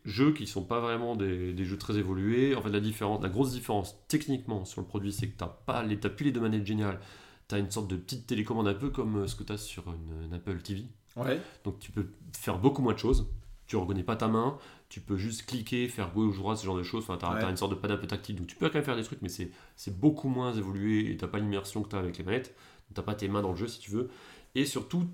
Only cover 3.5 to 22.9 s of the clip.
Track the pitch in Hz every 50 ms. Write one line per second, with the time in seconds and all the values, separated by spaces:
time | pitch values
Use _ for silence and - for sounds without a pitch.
3.5 | 120 127 120 - 113 104 95 - - - - - - 151 151 - 139 127 - -
4.5 | 113 101 92 95 - - 95 - - 107 98 101 98 - 113 107 107 - 98 87
5.5 | - - - - 127 123 117 107 104 104 - 104 104 - 147 143 131 120 113 113
6.5 | 110 107 104 95 110 107 107 101 92 87 98 - - - - - - - - -
7.5 | 113 104 101 92 - 110 107 95 95 90 87 - - 127 - - 127 107 208 -
8.5 | - 220 220 143 - 98 139 143 - - 123 110 107 104 98 95 - - 95 -
9.5 | 104 104 - - - - 85 87 85 82 80 80 80 80 80 80 82 87 85 -
10.5 | 95 82 85 - 101 95 113 - - - _ _ - - 123 131 131 165 185 -
11.5 | - - - 104 98 - - - - 110 98 87 - - - - - - - -
12.5 | 92 90 95 120 - - 131 117 107 - - 113 131 - 104 - - - - -
13.5 | - - - - - 107 90 90 98 95 92 - 113 107 113 110 110 110 113 131
14.5 | 143 143 - - - - - _ - 101 - - 101 95 95 113 113 113 - -
15.5 | 131 123 110 - - 123 123 123 120 - 101 87 85 101 110 107 101 95 95 98
16.5 | 110 104 95 95 95 90 90 87 - 113 110 - 92 87 - 90 104 110 107 92
17.5 | 92 92 98 98 98 90 - 101 104 101 - 90 104 98 - - 107 90 92 87
18.5 | - - - 165 - 156 147 143 123 117 110 - - - - 92 - - 92 90
19.5 | - - - - - - - - 98 90 107 151 151 147 - 139 127 123 127 123
20.5 | 120 110 101 95 98 98 98 107 110 107 107 107 107 104 - 87 90 107 104 104
21.5 | 98 98 98 - - 110 104 - - 101 92 90 87 - 85 90 104 127 131 -
22.5 | - - - - - - - -